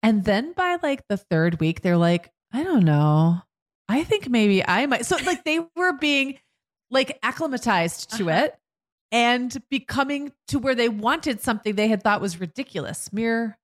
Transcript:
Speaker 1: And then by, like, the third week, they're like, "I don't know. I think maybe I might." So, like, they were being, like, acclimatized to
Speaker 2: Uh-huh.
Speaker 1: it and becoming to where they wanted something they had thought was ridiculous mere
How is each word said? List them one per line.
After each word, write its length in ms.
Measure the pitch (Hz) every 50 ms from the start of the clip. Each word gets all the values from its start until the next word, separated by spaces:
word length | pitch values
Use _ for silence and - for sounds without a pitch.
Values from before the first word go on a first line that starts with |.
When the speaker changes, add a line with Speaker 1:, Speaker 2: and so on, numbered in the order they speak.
Speaker 1:
And 220 | - 220 220 208 185
then 280 | 214 202 202 254 330 349
by, 240 | - 370 359 349 349
like, 240 | 349 294 277 - - _
the 100 | 202 190
third 420 | _ _ 175 160 160 170 170 160
week, 220 | 160 160 175 -
they're 160 | - 190 175 170
like, 320 | 170 170 170 175 175 - _ _ _ _ -
"I 100 | 247 320
don't 220 | 381 349 247 180
know. 560 | 160 151 147 147 151 151 156 160 170 170 175 - _ _ _ _ _ _ _ _ -
I 140 | 208 277 330
think 260 | - 427 415 - 277
maybe 360 | 247 233 214 208 196 190 -
I 200 | - 180 196 262
might." 180 | 285 254 226 233
So, 120 | - 370 320 262
like, 180 | 370 349 - _
they 140 | 311 302 330 330 330 _
were 160 | 330 359 359
being, 460 | 339 269 302 294 285 277 269 269 269 - _ _ _ _ _ _ _ _ _ _
like, 280 | 240 262 269 262 - -
acclimatized 920 | - 233 254 - 330 311 262 247 - 240 202 180 170 175 - - - - -
to 140 | 226 196 170
Speaker 2:
Uh-huh. 140 | 156 190 277
Speaker 1:
it 120 | 302 - _ _ _ _ _ _ _ _ _ _ _
and 440 | - 233 233 240 240 247 247 254 - 277 - _
becoming 600 | 277 269 - - - 254 277 269 285 285 285 285 _ _ _ -
to 100 | - 285
where 160 | 233 269 262
they 140 | 233 240 240
wanted 520 | 220 208 208 233 285 339 - 302 247 -
something 320 | - - 226 208 - 214 214
they 140 | 196 214 220
had 140 | 220 202
thought 180 | - 220 208 202
was 180 | 202 196 170 170
ridiculous 720 | 185 165 _ - 269 - - 185 139 - 165 - - -
mere 460 | - 208 226 226 233 226 233 220 214 _